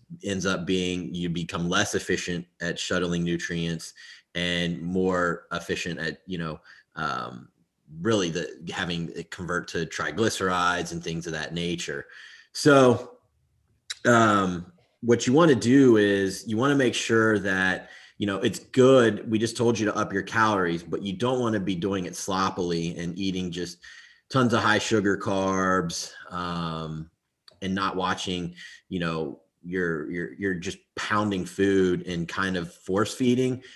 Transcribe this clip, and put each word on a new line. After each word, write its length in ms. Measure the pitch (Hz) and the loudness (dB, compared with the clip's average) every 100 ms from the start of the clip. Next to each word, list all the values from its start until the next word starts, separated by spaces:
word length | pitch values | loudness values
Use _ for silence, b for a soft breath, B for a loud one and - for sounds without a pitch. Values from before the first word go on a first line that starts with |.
| _ 82 | _ -12
ends 220 | 101 95 95 | -6 -4 -2
up 180 | 90 | -2
being, 500 | 87 92 90 90 82 | 0 0 0 -4 -6
you 140 | 90 87 | -6 -4
become 400 | 82 85 87 87 | -4 -6 -4 0
less 260 | 95 104 | 0 0
efficient 520 | 95 - 90 - 87 - _ | -2 -2 -4 -2 -6 -8 _
at 160 | 85 80 | -8 -6
shuttling 460 | - 92 87 87 | -4 -2 0 -2
nutrients 680 | 87 85 - 85 85 82 - B B B B | -2 -2 -4 -4 -4 -6 -10 B B B B
and 460 | 87 87 87 87 78 | -6 -4 -2 -2 -4
more 680 | 85 92 92 90 87 82 - | -4 0 0 2 0 -2 -6
efficient 480 | 85 - 85 90 80 | -10 -6 -6 -4 -6
at, 220 | 80 73 - | -6 -8 -10
you 120 | 90 | -8
know, 220 | 80 78 b b b 82 | -8 -10 b b b -8
um, 520 | 76 64 60 60 - _ _ _ _ 78 | -6 -6 -8 -12 -18 _ _ _ _ -4
really 300 | 98 107 87 | 0 2 0
the, 280 | 85 76 65 85 | -2 -6 -10 -10
having 400 | - 87 87 82 | -6 -4 -4 -6
it 160 | - - | -8 -12
convert 380 | - 87 90 85 | -10 -4 -4 -4
to 160 | 90 | -6
triglycerides 1080 | 80 - 78 80 110 - 95 90 90 87 85 | -6 -4 -6 0 0 2 0 2 0 0 -4
and 120 | 85 | -6
things 220 | 85 82 82 | -6 -8 -6
of 80 | |
that 180 | 80 73 | -8 -6
nature. 540 | 85 85 85 - 71 - B B B B | -4 -4 -4 -6 -8 -12 B B B B
So, 640 | - 147 139 127 113 - - _ _ _ _ _ _ _ - 120 | 2 6 8 8 6 -2 -16 _ _ _ _ _ _ _ -2 4
um, 680 | 120 110 104 92 87 90 _ _ _ | 6 6 4 2 -2 -8 _ _ _
what 240 | 117 117 127 | 2 2 4
you 80 | |
wanna 200 | 139 170 | 6 6
do 440 | 120 113 139 131 107 | 6 6 8 8 8
is 440 | 101 98 95 95 - | 6 4 2 -2 -4
you 100 | 110 | 0
wanna 200 | 139 139 | 2 2
make 180 | 123 | 2
sure 440 | - - 113 110 107 | 0 2 4 4 2
that, 500 | 98 95 92 90 B B B B | 0 0 0 -2 B B B B
you 100 | 101 | -4
know, 120 | 95 | 0
it's 220 | 110 - | -2 -4
good. 720 | - 131 127 131 117 104 - | -2 4 8 8 6 2 -2
We 80 | 107 | -2
just 200 | 110 - | -2 0
told 200 | 120 110 | 0 2
you 60 | |
to 100 | 107 | 0
up 160 | 107 104 | 0 -2
your 120 | 98 | -4
calories, 600 | 90 117 110 101 85 85 | -2 2 2 2 0 -2
but 200 | - 92 | -4 -6
you 100 | 101 | -6
don't 260 | 90 120 127 | -2 0 0
wanna 220 | 117 107 | 0 0
be 160 | 95 87 | -2 -2
doing 300 | 98 98 90 | -2 -2 -4
it 100 | - | -8
sloppily 800 | - 95 95 95 87 85 85 85 | -4 0 0 -2 -2 -2 -2 -6
and 200 | 87 87 | -8 -4
eating 320 | 98 92 90 | -4 -4 -6
just 260 | 87 87 - B B B B _ | -6 -8 -10 B B B B _
tons 240 | 131 123 | 0 2
of 80 | 113 | 2
high 160 | 107 104 | 2 0
sugar 400 | - 110 101 95 | 2 0 2 0
carbs, 960 | 113 98 95 95 92 92 85 - - - - | -2 -2 0 0 2 0 -2 -6 -10 -14 -14
um, 800 | 90 87 85 82 80 80 78 80 _ _ _ _ _ | -10 -6 -6 -6 -6 -8 -10 -12 _ _ _ _ _
and 120 | 95 | -6
not 220 | 95 95 90 | -2 -2 -2
watching, 580 | 92 95 - 90 85 87 B B _ | -2 -4 -4 -6 -6 -10 B B _
you 100 | 90 | -4
know, 400 | 85 80 76 - _ _ | -2 -2 -6 -8 _ _
you're, 480 | 87 92 87 80 73 | -6 -2 -2 -2 -4
you're, 240 | 87 82 | -6 -8
you're 200 | 67 98 | -4 -4
just 220 | 90 90 - _ - | -2 -6 -10 _ -10
pounding 500 | - 107 104 95 85 | -2 0 0 -2 -4
food 600 | - 98 95 92 87 87 | 0 2 4 4 2 -2
and 220 | 87 82 | -6 -4
kind 300 | - 95 90 | -4 -2 -2
of 120 | 85 | -6
force 440 | - - 95 107 | -10 -4 0 0
feeding. 480 | - 127 123 127 127 B | 0 2 2 0 -4 B